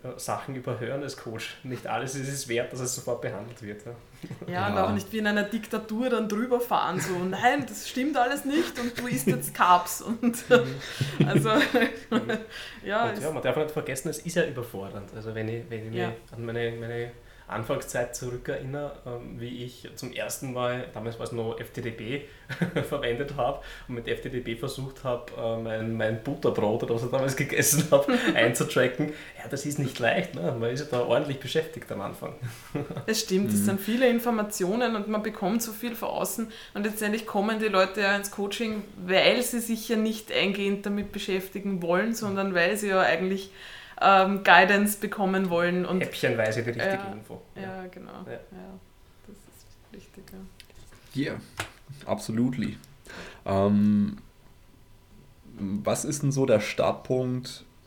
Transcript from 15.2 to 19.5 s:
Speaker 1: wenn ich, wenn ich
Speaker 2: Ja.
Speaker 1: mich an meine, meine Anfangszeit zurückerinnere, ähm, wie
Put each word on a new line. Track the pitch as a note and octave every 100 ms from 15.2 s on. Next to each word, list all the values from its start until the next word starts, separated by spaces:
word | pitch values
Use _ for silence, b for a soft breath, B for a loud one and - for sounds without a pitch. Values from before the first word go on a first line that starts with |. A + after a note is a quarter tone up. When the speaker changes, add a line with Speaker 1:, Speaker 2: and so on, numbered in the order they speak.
| A2 A2
Speaker 1:
wenn | A2
ich, | A#2 A#2
wenn | A2+ A2+
ich |
Speaker 2:
Ja. | A#2 A#2
Speaker 1:
mich | A2+ -
an | A2+ A#2
meine, | A#2 A#2 A2+
meine | A#2 A#2+ A#2+ - b b -
Anfangszeit | G#2+ A2+ C#3 - C3 B2
zurückerinnere, | - B2+ B2 - C3+ C3 C#3+ C#3+ C#3 B2+
ähm, | A#2+ B2 A#2+
wie | A#2+